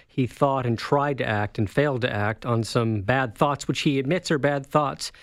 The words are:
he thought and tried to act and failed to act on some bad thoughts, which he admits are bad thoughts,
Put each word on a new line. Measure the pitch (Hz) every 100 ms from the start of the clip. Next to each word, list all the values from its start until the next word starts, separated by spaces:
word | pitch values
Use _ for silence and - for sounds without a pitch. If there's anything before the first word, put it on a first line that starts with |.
| _
he | - 120
thought | - 139 135
and | 123 110
tried | - 143 143 127
to | 123
act | 104 104 -
and | 104
failed | - 147 127
to | 123
act | 104 104 110 127
on | 117
some | 107 123 113 107
bad | 95 131 127 -
thoughts, | 147 139 -
which | 135
he | 160 135
admits | 131 180 -
are | 151
bad | 143 143 135
thoughts, | 151 139 156 - -